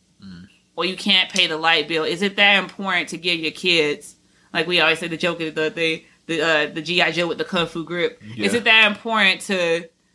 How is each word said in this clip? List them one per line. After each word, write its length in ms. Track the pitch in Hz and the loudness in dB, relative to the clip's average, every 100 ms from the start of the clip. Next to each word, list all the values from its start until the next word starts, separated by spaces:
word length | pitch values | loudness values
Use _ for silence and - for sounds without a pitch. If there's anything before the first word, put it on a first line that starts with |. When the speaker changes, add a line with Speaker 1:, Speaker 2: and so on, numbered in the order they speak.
| _ _ | _ _
Speaker 1:
Mm. 260 | 98 87 92 _ _ - | -20 -18 -20 _ _ -6
Speaker 2:
Or 80 | |
you 140 | 175 185 | -4 -2
can't 320 | 214 190 185 | 2 2 2
pay 180 | 190 175 | 0 0
the 80 | 156 | 0
light 320 | 160 165 151 | 2 2 2
bill? 160 | 160 | -2
Is 180 | 151 170 | -2 -2
it 140 | 202 196 | -2 4
that 260 | 202 196 | 4 4
important 460 | 180 - 196 180 156 | 0 -6 -4 -4 -4
to 80 | 165 | -6
give 220 | 175 170 | -4 -2
your 120 | 156 | -4
kids, 600 | 151 185 170 147 143 - - _ _ _ | -4 0 2 2 -2 -10 -20 _ _ _
like 140 | 175 165 | -6 -2
we 140 | 175 | 2
always 180 | 160 160 | 2 0
say, 80 | 170 | -4
the 80 | 160 | -4
joke 240 | 175 165 | -2 -2
is 140 | 160 | -6
the, 160 | 156 156 | -4 -4
the, 340 | 160 165 160 - _ - | -2 -4 -4 -10 _ -6
the, 160 | 160 | 0
uh, 240 | 165 156 147 | 4 4 2
the 80 | 160 | -4
G 200 | 151 175 | -2 0
I 100 | 165 | 0
Joe 160 | 165 170 | 0 -2
with 100 | 151 | -2
the 80 | 156 | -4
Kung 220 | 175 165 | -2 -4
Fu 180 | 170 151 | -6 -8
grip. 360 | 175 165 - 104 120 | -4 -4 -4 -14 -4
Is 160 | 202 | 0
Speaker 1:
Yeah. 60 | 233 | 2
Speaker 2:
it 40 | 226 | 4
that 220 | 220 214 | 6 4
important 500 | 208 226 220 196 180 | 2 -2 2 2 0
to, 460 | - 190 170 170 170 _ _ | -2 0 0 0 -4 _ _